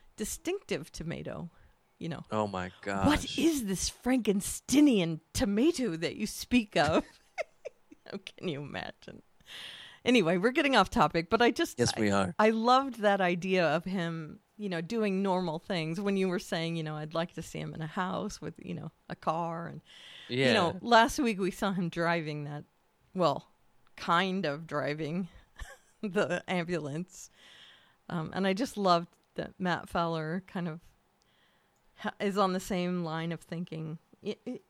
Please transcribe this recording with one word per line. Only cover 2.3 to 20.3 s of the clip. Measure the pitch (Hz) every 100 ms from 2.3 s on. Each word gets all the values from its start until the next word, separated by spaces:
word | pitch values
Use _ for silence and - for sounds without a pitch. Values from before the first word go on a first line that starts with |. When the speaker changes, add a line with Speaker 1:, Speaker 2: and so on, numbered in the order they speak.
Speaker 2:
Oh, | 107 107
my | 92 92 -
Speaker 1:
"What | 101 98 - 302
Speaker 2:
gosh. | 269 -
Speaker 1:
is | 320 294 202
this | 185 -
Frankensteinian | - 247 254 214 196 - - - 269 294 214 165 160 -
tomato | - 220 202 311 339 233 160
that | 160 -
you | 208
speak | - - 247 214 170
of?" | 151 180 -
<laughs> | - _ - - _ - - _ - -
Oh, | - - -
can | 180
you | 143
imagine? | 147 90 - - - - _ _ - - - - - - 233
Anyway, | 247 165 185
we're | 220
getting | 277 277 247
off | 185
topic, | 240 151 170 165
but | 226
I | 311
just | 269 339 -
Speaker 2:
Yes, | 233 -
Speaker 1:
I |
Speaker 2:
we | 214
are. | 98 190 170
Speaker 1:
I | 214
loved | 226 233 262 277 233
that | 202 196
idea | 180 180 185 185 160
of | 160
him, | 185 190 170 165 156 - _ -
you | 208
know, | 170
doing | 165 233 208 190
normal | 196 180 175 160
things. | - 180 156 170
When | 202 196
you | 190
were | 180
saying, | - 170 165 170
you |
know, | 156 151
"I'd | 151 165
like | 170
to | -
see | 165 160
him | 156
in | 156
a | 160
house | 190 185 - 202 -
with, | - -
you | - -
know, | 160 - -
a | -
car." | - 160 165 165 165
And, | 147 - - - -
you | -